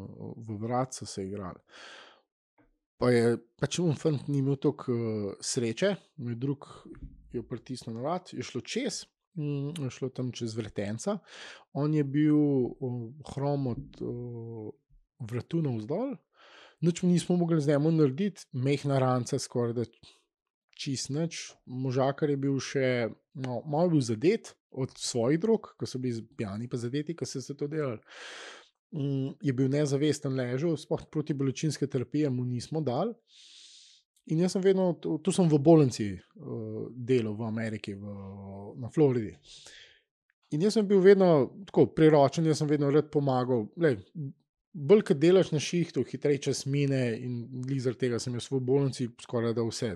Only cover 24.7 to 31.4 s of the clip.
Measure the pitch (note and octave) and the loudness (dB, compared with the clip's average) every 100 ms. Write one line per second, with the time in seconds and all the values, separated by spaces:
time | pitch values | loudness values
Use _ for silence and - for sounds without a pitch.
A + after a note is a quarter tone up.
24.7 | - C3 - - A#2+ A#2 E3 A3 A3 - | -8 -8 -8 -4 0 2 2 2 0 -2
25.7 | - - C3 B2+ A2+ A2 - G#2 G#2 B2 | -10 -8 -4 -4 -4 -8 -8 -8 -6 -6
26.7 | B2+ A#2+ C#3+ D3+ E3 - C#3 - C#3 C#3+ | -6 -4 -4 -6 -6 -8 -8 -10 -8 -6
27.7 | D#3 C#3 A2 - - - - - - - | -4 -4 -6 -12 -20 -18 -16 -18 -20 -20
28.7 | _ _ D#3+ C#3 C3+ C3+ - D3+ B2 C3 | _ _ -6 -2 -2 -4 -4 -2 2 2
29.7 | C#3+ D3 C#3 D3+ - C#3 C3 B2 C3 E3+ | 2 2 2 2 0 -2 -2 -2 -2 -2
30.7 | D#3 - D#3 - D#3 D3 C#3 | -2 -4 -6 -4 -6 -4 -2